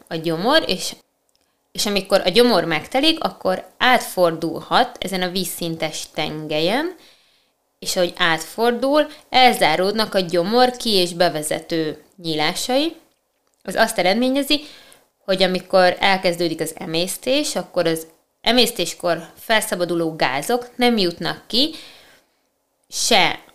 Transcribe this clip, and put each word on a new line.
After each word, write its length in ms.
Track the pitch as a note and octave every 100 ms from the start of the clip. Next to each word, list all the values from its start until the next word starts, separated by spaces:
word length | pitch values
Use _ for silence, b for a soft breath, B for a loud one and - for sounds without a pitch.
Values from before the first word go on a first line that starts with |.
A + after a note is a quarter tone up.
| _
a 80 | E3+
gyomor, 480 | D#3+ D#3+ G#3+ D#4 -
és, 280 | F#3 - - _ _ _ _ _ _ _
és 140 | - G#3
amikor 360 | G3+ - F#3+ F#3
a 40 |
gyomor 360 | F#3 A#3+ G3 E3
megtelik, 580 | D#3 - C4 D#4 D#4+
akkor 440 | F#3+ - A3+ - - -
átfordulhat 1200 | A#3+ A#3+ - - F3 E3 E3 - - F3+ B3 -
ezen 220 | F#3+ F#3
a 80 | F#3
vízszintes 720 | F#3 F#3 - E3+ E3 D#3+ - -
tengelyen, 840 | - D#3 D#3 D#3 D3+ E3+ A#3+ E4+ F#4 b b b b b _ _ _
és 160 | - F#3+
ahogy 180 | F3 -
átfordul, 920 | F3 D#3+ - - A#3 A#3+ C4+ D4+ D4 B _
elzáródnak 840 | B3+ B3 G#3 D#3+ D#3+ F#3+ A3 G#3+
a 60 | G3
gyomor 520 | F3 F3 F3 A#3+ B3
ki- 220 | B3 A#3
és 200 | G3 F3
bevezető 880 | F3 F3 D3+ D3+ - - E3 D#3 C#3+ - -
nyílásai. 760 | E3+ D3+ D3+ F#3 - C4 D#4+ E4 _ _ _ _ _ _
Az 120 | - -
azt 220 | - -
eredményezi, 640 | F3+ G#3 B3+ C4+ C#4 D4 D4+ B B B B _ -
hogy 180 | F#3+
amikor 520 | F#3 F#3 F#3 F#3+ F3+ F3+
elkezdődik 640 | G3 F#3+ F#3+ E3+ F3 D#3+
az 120 | D#3 -
emésztés, 760 | F3+ D#3+ F3+ - - C#4 D4 F#3+
akkor 320 | F3 F3+ E3
az 200 | D#3+ D#3+ _ _ _
emésztéskor 880 | G#3+ B3 A3+ - E3+ - F3 E3 E3 -
felszabaduló 800 | - G#3+ G#3 F#3+ F3 E3+ E3 D#3
gázok 540 | D3 C3+ D3+ A#3+ A#3+ -
nem 220 | A#3+ A3+
jutnak 500 | F3+ E3+ D#3+ D#3 -
ki 240 | A3+ D4+ B B B B B _ _ _ _ _ _ _
se 500 | - - G#3+ D#3+ - -